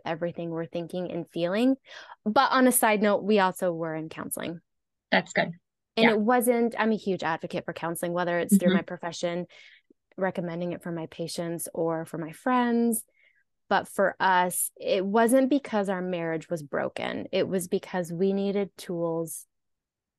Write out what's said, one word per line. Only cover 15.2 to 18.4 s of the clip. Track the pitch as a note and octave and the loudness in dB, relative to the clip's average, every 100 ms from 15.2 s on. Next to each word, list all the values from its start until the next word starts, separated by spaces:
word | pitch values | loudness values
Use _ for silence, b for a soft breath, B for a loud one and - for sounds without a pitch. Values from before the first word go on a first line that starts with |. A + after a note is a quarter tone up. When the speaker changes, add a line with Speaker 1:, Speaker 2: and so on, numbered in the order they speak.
| A#3 C4 C4+ | 6 6 4
Speaker 1:
because | C#4+ - G#3+ G3 | 2 0 -2 0
our | F#3 | -2
marriage | F#3 F3+ E3 D#3+ D#3+ | -4 -4 -2 -4 -4
was | E3+ | -6
broken. | D3 D#3 C3 - B2 B2 - | -4 -4 -4 -4 -6 -6 -4
It | F#3+ E3 | -2 0
was | F#3 F3+ | 0 -2
because | F#3+ - F#3+ E3+ | -4 -2 -4 -4
we | E3+ G3 | 0 0
needed | G3 | 2